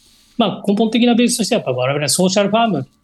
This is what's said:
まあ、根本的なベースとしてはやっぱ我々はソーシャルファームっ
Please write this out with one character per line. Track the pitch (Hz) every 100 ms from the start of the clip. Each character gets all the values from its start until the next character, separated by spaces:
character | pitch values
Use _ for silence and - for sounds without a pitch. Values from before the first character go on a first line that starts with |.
| _ _ _ -
ま | 208 -
あ、 | -
根 |
本 | 202 226
的 | 240 240
な |
ベ | 233
ー | 240
ス | 240
と |
し | 208
て | -
は |
や |
っ | -
ぱ |
我 | 123 127
々 | 143
は | 147
ソ | - 185
ー |
シ | 196
ャ |
ル | 202
フ | 220
ァ |
ー | 233
ム | 156
っ | 131 _